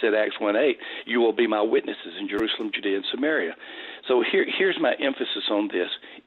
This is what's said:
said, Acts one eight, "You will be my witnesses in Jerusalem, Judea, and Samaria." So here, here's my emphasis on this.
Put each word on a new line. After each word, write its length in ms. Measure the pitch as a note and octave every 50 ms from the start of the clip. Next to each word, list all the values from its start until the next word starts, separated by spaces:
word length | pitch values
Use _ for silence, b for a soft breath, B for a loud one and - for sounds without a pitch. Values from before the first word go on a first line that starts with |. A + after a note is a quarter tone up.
said, 120 | - A2+ G#2
Acts 240 | G#2+ G#2+ G#2 - -
one 160 | A2 G#2 G#2
eight, 220 | A2 C#3+ D3 A#2+ B B B B B B
"You 140 | - A#2 A#2+
will 120 | A#2 A2+ G#2
be 140 | G#2+ A#2+ A2+
my 140 | G#2+ G#2+
witnesses 520 | G#2 A2+ B2 C#3 - - - - - F#2+ E2 F2+
in 80 | G2+ G2
Jerusalem, 440 | G2+ G#2 A2+ G#2+ - - A2+ G#2+ G2
Judea, 240 | - G2 G2+ G2 G2
and 80 | F#2+ -
Samaria." 440 | - A#2+ C#3 D3+ D#3+ C#3+ F#2 E2 - B B B B B B B B B - -
So 160 | B2+ B2 A#2+ -
here, 140 | - F#3+ - - - -
here's 200 | F#3+ F#3+ E3+ -
my 140 | E3 B2 - -
emphasis 460 | D3 C#3 C3+ - B2 - - G2+ - G#2+
on 180 | A2 G#2 G#2+ G2+
this. 180 | - F#2 F2 - - - B B B B B